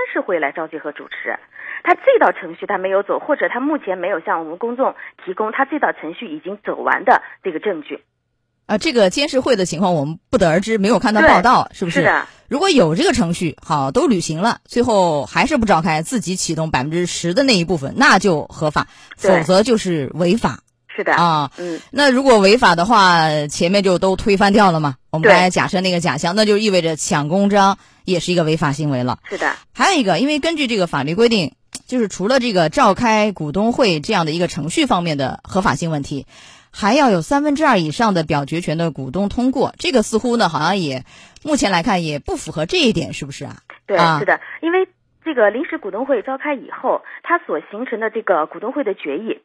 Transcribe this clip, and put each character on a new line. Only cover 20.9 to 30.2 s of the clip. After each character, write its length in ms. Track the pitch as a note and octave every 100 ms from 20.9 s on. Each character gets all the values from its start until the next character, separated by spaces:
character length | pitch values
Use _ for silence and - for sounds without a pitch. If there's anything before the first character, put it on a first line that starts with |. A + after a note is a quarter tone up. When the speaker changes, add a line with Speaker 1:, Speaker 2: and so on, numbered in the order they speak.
Speaker 1:
是 80 | -
的。 120 | F#3
Speaker 2:
啊， 360 | D3 E3+ D#3 C#3+ -
Speaker 1:
嗯。 240 | F3 D#3+ -
Speaker 2:
那 200 | C4 C#4+
如 120 | B3+
果 180 | C4+ A3
违 180 | G3 B3
法 160 | G#3
的 100 | E3+
话， 640 | F#3 A3+ F#3 E3+ D#3+ D3+ D3
前 260 | - E3+
面 100 | G3+
就 160 | F#3+ F3
都 180 | F#3+ F#3
推 200 | G#3+ G3
翻 160 | G3+
掉 180 | G#3 G3
了 100 | D#3+
嘛。 160 | D3 C3 _
我 60 | D#3+
们 80 | E3
刚 120 | F3+
才 100 | F#3
假 180 | F3+ C3+
设 140 | F3+
那 100 | F#3
个 80 | F3
假 200 | D#3+ C3+
象， 180 | E3+ G3+
Speaker 1:
对。 80 |
Speaker 2:
那 0 |
就 140 | G#3+ G#3
意 100 | G#3+
味 140 | F#3
着 120 | E3
抢 360 | D#3 - D#3 D3
公 180 | F#3+ G3+
章 300 | G3+ G3 F#3+ _ _
也 160 | - F3
是 120 | F3
一 20 |
个 100 | F3
违 140 | D#3 D#3+
法 140 | D3+
行 180 | C#3 D3
为 120 | C3
了。 160 | B2 A#2 -
Speaker 1:
是 80 | G3
的。 120 | D3+ - _
Speaker 2:
还 220 | - C4
有 40 | F4
一 60 |
个， 140 | G3
因 80 | E3